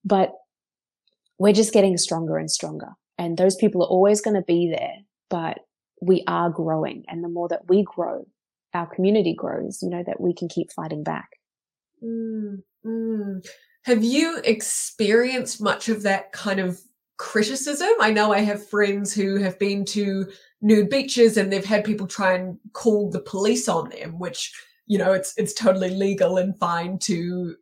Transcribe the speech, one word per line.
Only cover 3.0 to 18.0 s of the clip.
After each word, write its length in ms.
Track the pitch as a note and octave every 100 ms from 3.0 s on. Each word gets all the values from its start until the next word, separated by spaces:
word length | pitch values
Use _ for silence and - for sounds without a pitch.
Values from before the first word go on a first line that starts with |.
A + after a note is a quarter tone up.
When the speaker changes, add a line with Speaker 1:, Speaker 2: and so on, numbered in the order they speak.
| _ -
Speaker 1:
And 200 | E3+ E3
those 200 | F#3 F#3+
people 260 | G#3+ F3+
are 40 | E3+
always 320 | F#3 G3 G#3
gonna 200 | A3 G#3
be 260 | F3+ E3+ F3
there, 260 | D#3+ - - _ _ _
but 300 | F3+ D#3+ - _ _ _ _
we 220 | F3+ F#3 -
are 240 | E3+ F3
growing. 540 | E3 D#3+ D#3+ D#3 - -
And 120 | E3+
the 60 | E3+
more 220 | E3+ E3+
that 180 | E3+ F3
we 160 | F#3+
grow, 420 | F#3 - E3+ D#3+ - _ _ _ _
our 120 | F3 E3
community 460 | - F#3+ G#3+ F3
grows, 460 | - - - - F#3+
you 80 | F#3
know, 140 | F3 F3
that 140 | -
we 120 | F3+
can 140 | F3 E3+
keep 240 | - E3
fighting 320 | - D#3+ D3+
back. 240 | D#3 D3+ - _ _ _ _ _ _ _
Speaker 2:
Mm, 640 | A3+ A3+ A3+ A3 G#3 G3 _ _ A3
mm. 600 | A3+ A3+ A3 G3+ F#3+ - - _ _
Have 220 | - A#3 A3+
you 340 | C#4 E4 E4 -
experienced 1120 | A3 - - - - G#3 A3+ B3 B3+ - -
much 280 | G3+ - -
of 140 | G#3+
that 280 | G3+ G3 -
kind 300 | - G#3 F#3+
of 180 | F#3 F3+ _ _ _ -
criticism? 720 | - G#3+ A3 C4+ D4 C#4+ F#4
I 120 | A#4